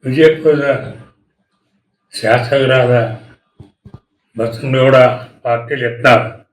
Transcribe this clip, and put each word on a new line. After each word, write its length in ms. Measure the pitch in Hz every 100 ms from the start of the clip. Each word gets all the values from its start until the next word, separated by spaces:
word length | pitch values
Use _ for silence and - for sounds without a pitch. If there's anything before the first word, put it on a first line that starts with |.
| 131
ವಿಜಯಪುರದ 640 | 135 156 156 156 147 143 127 117 - - _ _ _ _ _ _ _ _ _ _
ಶಾಸಕರಾದ 800 | - 110 123 117 139 135 131 123 123 110 - - _ _ _ - _ - - _ _ _ 113
ಬಸನಗೌಡ 580 | 117 - 139 131 131 131 123 123 - _
ಪಾಟೀಲ್ 400 | 123 117 120 143 120
ಯತ್ನಾಳ್ 400 | 117 131 117 113 - _